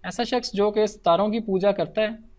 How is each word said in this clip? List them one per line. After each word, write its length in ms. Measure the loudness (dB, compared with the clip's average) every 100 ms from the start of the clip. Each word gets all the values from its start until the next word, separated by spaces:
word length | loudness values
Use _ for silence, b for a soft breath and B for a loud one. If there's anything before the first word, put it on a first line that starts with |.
ऐसा 200 | -10 -6 -2
शख्स 280 | -2 -4
जो 160 | 0 0
कि 160 | 2 0
सितारों 420 | 0 2 4 2
की 100 | -2
पूजा 300 | -2 0 2
करता 300 | 0 -2 -2
है 160 | -4 -4 -16